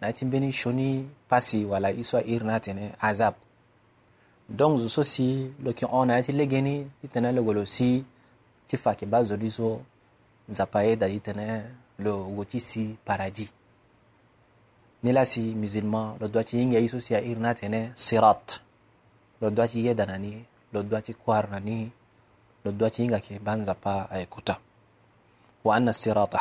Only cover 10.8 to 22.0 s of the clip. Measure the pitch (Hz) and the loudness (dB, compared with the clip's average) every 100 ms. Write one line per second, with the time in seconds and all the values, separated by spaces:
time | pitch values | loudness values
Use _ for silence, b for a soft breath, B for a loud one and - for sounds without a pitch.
10.8 | 110 110 95 104 107 101 107 110 110 127 | 2 2 0 -2 -6 -6 -6 -6 -8 -16
11.8 | _ - 104 101 95 101 98 123 - 110 | _ -6 -4 -2 -4 -8 -6 -4 -2 -2
12.8 | 107 110 - 95 95 101 101 - _ _ | -4 -6 -4 -4 -4 -8 -12 -16 _ _
13.8 | _ _ _ _ _ _ _ _ _ _ | _ _ _ _ _ _ _ _ _ _
14.8 | _ _ 120 131 127 120 113 110 104 104 | _ _ 2 4 4 0 -2 -4 -4 -2
15.8 | 107 110 110 110 107 113 110 120 123 117 | -2 -2 -4 -6 -2 0 0 0 4 4
16.8 | 117 123 - 107 120 113 117 117 101 113 | 2 0 -2 -2 0 -2 -2 -2 -4 -4
17.8 | 113 - - 113 110 - - - - _ | -4 -2 2 6 6 6 0 -8 -10 _
18.8 | _ _ _ _ _ - 107 107 113 113 | _ _ _ _ _ -4 0 2 0 0
19.8 | 120 113 95 95 101 107 - _ _ 104 | 0 0 -2 -4 -8 -10 -18 _ _ -6
20.8 | 104 110 113 - - 107 104 98 104 113 | -2 -4 -4 -6 0 2 0 -4 -6 -6
21.8 | 110 - | -8 -14